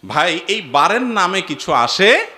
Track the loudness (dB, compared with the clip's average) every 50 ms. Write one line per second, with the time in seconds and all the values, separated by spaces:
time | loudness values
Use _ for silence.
0 | -12 -4 -2 0 0 0 0 -4 -4 -4 -4 -4 -4 -2 2 2 2 4 2 0
1 | -2 -2 0 0 0 0 0 -4 -4 -4 -8 -8 -4 -2 0 2 2 0 2 2
2 | 4 4 4 2 0 -6 -12